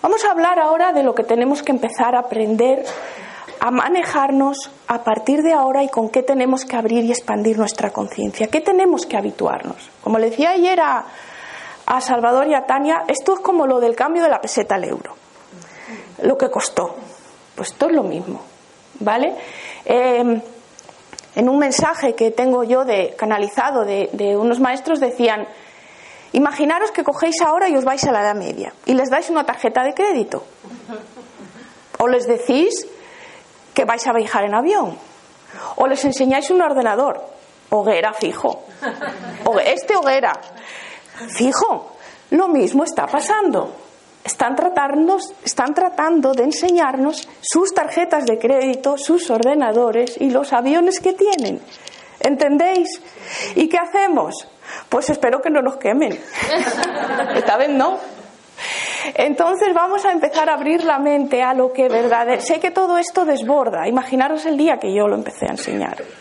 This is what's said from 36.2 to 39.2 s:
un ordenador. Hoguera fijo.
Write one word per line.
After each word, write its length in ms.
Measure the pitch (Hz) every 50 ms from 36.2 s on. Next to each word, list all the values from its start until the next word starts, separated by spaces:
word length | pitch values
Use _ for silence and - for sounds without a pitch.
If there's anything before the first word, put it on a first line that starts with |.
| 269 254 269 277 277 -
un 100 | 370 370
ordenador. 640 | 349 302 285 262 247 226 202 220 269 269 - - - - - - - - - - - -
Hoguera 420 | - 214 196 214 208 165 185 214
fijo. 520 | 214 - 220 - - - - - - - - - - - - 247 - - 294 277 - -